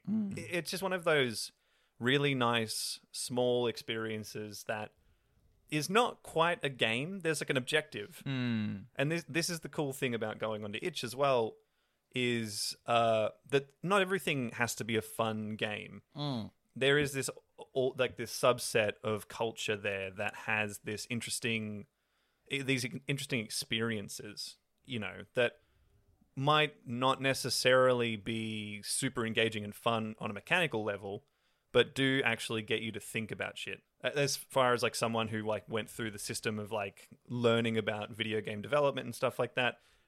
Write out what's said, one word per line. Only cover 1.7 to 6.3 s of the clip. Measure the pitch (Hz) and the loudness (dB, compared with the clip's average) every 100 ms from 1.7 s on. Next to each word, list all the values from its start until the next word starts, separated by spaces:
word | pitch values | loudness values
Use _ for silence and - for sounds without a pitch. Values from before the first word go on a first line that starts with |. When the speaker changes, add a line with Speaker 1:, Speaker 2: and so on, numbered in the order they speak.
| _ _ - | _ _ -4
Speaker 2:
really | 117 143 143 135 | 2 4 4 4
nice, | 120 117 110 - - - _ | 4 2 0 -4 -6 -8 _
small | - - 123 123 123 120 | -10 -4 2 4 4 2
experiences | 110 - 113 110 107 107 110 107 101 - | 0 -4 -4 -4 -6 -8 -10 -10 -8 -6
that | 110 104 - _ _ _ _ _ _ _ | -6 -6 -12 _ _ _ _ _ _ _
is | 151 143 | -2 2
not | 214 247 - | 4 2 0
quite | - | -2